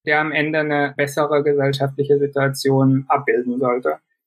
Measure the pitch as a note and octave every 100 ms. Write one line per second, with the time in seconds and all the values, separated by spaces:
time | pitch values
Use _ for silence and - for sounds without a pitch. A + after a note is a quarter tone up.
0 | D#3+ D3+ D#3 D3 D3+ D#3 D3+ D3 C#3 C#3
1 | C#3 D3+ D3 D3 D3 C#3+ C#3 C#3 C#3 -
2 | C#3 C#3+ C#3+ C#3 C3+ C3+ C3+ C3+ C3+ C3+
3 | C3+ C#3+ B2+ A#2 B2 B2 B2+ B2 - -
4 | _ _